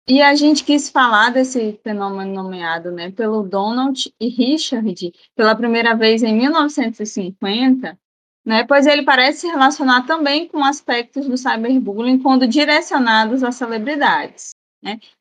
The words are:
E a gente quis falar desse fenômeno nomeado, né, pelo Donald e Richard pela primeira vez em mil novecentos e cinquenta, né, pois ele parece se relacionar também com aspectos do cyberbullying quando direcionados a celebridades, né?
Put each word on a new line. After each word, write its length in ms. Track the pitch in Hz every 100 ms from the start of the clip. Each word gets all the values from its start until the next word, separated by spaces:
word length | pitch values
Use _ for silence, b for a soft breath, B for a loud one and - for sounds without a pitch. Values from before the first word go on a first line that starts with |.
| -
E 120 | 262
a 140 | 285
gente 300 | 285 294 294
quis 260 | - 294 -
falar 400 | 294 247 208 233
desse 480 | 254 254 247 214 214
fenômeno 520 | 220 208 196 196 190
nomeado, 560 | 196 185 185 165 170 175
né, 200 | 175 175
pelo 320 | 190 220 220
Donald 680 | 190 196 208 247 269 269 - _
e 80 | 240
Richard 840 | 240 240 311 - 233 220 175 175 b b
pela 200 | - 220
primeira 400 | 214 233 226 233
vez 280 | 220 220 226
em 120 | 226
mil 160 | 214 269
novecentos 500 | 330 294 294 226 -
e 60 | 214
cinquenta, 920 | - 185 190 196 220 262 254 190 160 _ _ _ _
né, 200 | 220 220
pois 220 | 240 285 277
ele 160 | 294
parece 380 | 285 262 254 302
se 60 | 349
relacionar 560 | 320 269 294 262 254
também 440 | 247 320 285 294 339
com 160 | 320
aspectos 640 | 277 - - 240 240 269 269
do 120 | 254
cyberbullying 800 | 262 226 226 262 202 202 247 262
quando 280 | 269 262 247
direcionados 960 | 294 294 302 320 285 240 220 220 262
a 80 | 247
celebridades, 1000 | 247 233 226 226 294 240 160 - - - - _ _
né? 180 | 190 220 b b